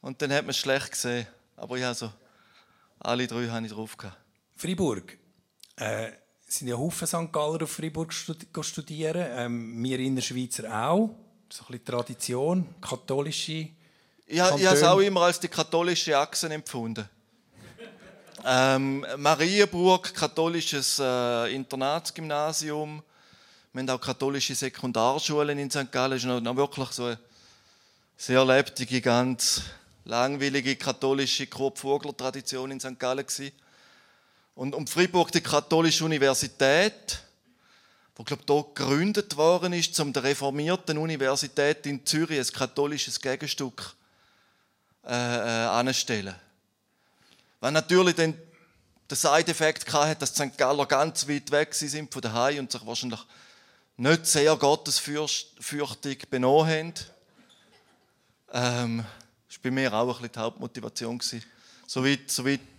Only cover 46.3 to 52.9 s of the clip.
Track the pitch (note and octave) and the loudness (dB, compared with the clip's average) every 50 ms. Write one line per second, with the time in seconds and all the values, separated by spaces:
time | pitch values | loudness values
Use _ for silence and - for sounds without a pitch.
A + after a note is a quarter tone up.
46.3 | F#2 F2+ _ _ _ _ _ _ _ _ _ _ _ _ _ _ _ _ _ _ | -12 -14 _ _ _ _ _ _ _ _ _ _ _ _ _ _ _ _ _ _
47.3 | _ _ _ _ _ _ - B2+ D3 D#3 D#3 - F3 F3+ F#3 F3+ E3 E3 E3 D#3+ | _ _ _ _ _ _ -4 0 0 0 2 4 6 6 6 6 4 4 2 2
48.3 | D#3 - - _ _ _ _ _ _ _ _ _ _ _ _ _ C#3+ - - D#3 | 2 -4 -12 _ _ _ _ _ _ _ _ _ _ _ _ _ -6 0 4 6
49.3 | C#3+ D#3+ E3 E3+ E3 - D#3+ D#3 D3+ - - - - D3+ C#3+ D#3 D#3 - C#3+ C3 | 6 6 4 4 0 2 2 2 2 0 -6 0 2 2 2 2 2 -2 -4 -4
50.3 | - - D3 C3 - - C#3+ B2+ C#3+ D3 C#3 - D3+ C3+ D3 E3 D#3 - C#3 C#3 | -2 -2 -4 -4 0 0 2 2 4 2 2 2 2 2 2 0 0 -6 -4 -2
51.3 | D3 C#3+ - - C#3+ D3 D#3 D3+ - - D3+ C#3+ C3+ D3+ D3+ - - C3+ A#2+ A#2 | -4 -4 -2 0 2 2 2 2 -2 -6 -6 -6 -6 -8 -8 -10 -12 -8 -6 -4
52.3 | G#2+ A#2 B2 C3+ D3 D3 C3+ A#2+ - A#2+ A2 A2 | 0 2 0 0 0 -2 -6 -8 -8 -10 -8 -8